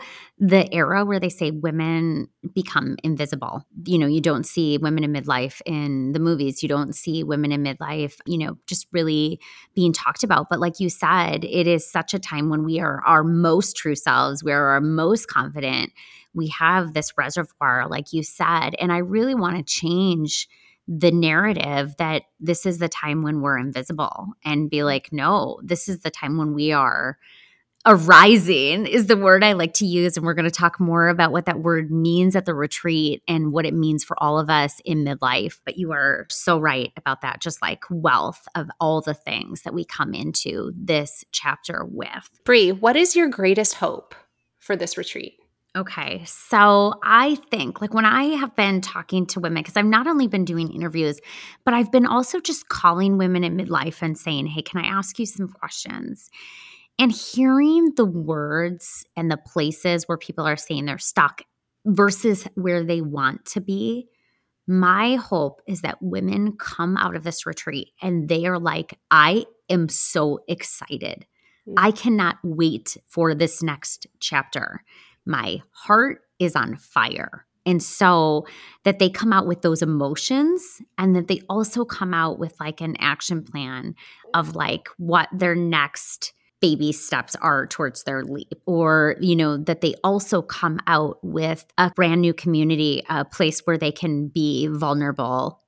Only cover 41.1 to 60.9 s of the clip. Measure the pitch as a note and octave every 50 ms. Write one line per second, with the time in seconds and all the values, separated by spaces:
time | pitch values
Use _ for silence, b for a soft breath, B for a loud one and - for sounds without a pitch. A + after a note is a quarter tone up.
41.1 | - - - _ - - - C#3+ - - - - - - - - - - - -
42.1 | - - - - _ _ _ - B3 A#3 G3 F3+ F#3+ F#3+ A3 A#3 B3+ D#4 F4+ F4
43.1 | - F4 E4+ C#4+ B3 - F#3+ F#3+ F#3+ G#3+ G#3+ - - - F#3 D#3 - - - _
44.1 | - - _ _ _ _ _ _ _ _ - - G3+ E3 E3+ E3+ - F3+ F3 -
45.1 | - - - - - _ _ _ _ _ _ _ - F#3+ F#3+ - - E3 C#3+ -
46.1 | - F3 E3+ - - - - - A#3+ G#3 G#3 G#3 G3+ G3+ G3+ G#3 - - - G#3+
47.1 | A3 A#3 C4 D4 D4 C#4+ - _ - G#3 F3 - - - G#3 G#3 A3 A3 A3 G#3+
48.1 | A3+ C4 C#4 D4 D#4 C#4 C4+ A3+ - - G3+ G3+ F#3+ F#3 F#3 - - F3 E3 -
49.1 | F#3+ F#3 F3+ F3 - F#3+ F3 E3 E3 D#3 D#3 - - G#3 G#3 G#3+ A3 A3+ B3+ E4
50.1 | E4 C#4+ C4 G3+ G3 F#3+ F3+ F3 E3+ E3 E3 D#3+ - D#3 E3+ E3 D#3 E3 D#3 D3
51.1 | D3 - B B B B B B B B _ B3+ A#3+ A#3+ A#3 - - B3+ B3 -
52.1 | A#3 B3 B3+ - - F4 E4+ F4 D#4 - - - - - - F3 E3+ F3+ F#3+ G3
53.1 | G3 F#3+ F#3 F3+ F3+ F3 F3+ E3+ E3+ F#3+ F#3+ E3+ E3+ C#3+ C3+ D#3+ D#3+ - E3+ D#3+
54.1 | D#3 - - E3+ D3+ C#3 C#3+ D3+ D3+ D#3 D#3 - - F3+ E3 - F#3+ G3 F#3+ -
55.1 | - - A3+ G#3 - - F#3+ F#3 - _ - D#3+ - - - - G1+ - - -
56.1 | G#3 - - - B B B B B B B B B B B B _ - C4 A#3+
57.1 | A3 - - - - A#3+ C4 C4 C4 C#4 D4 D4+ D#4+ E4+ E4+ D#4 - - A3+ F#3+
58.1 | E3+ E3+ D#3 D3+ D#3+ D3+ D3 D3 D3+ D#3+ E3+ F3 F3+ E3+ - - - - - -
59.1 | _ E3+ E3 D#3+ D#3 D3+ - - - F3 D3+ D3+ D#3 - - F3+ E3+ E3+ D#3+ -
60.1 | E3+ E3 - - - E3+ D3+ D#3 D3+ - - - D#3+ C#3 C#3+ D3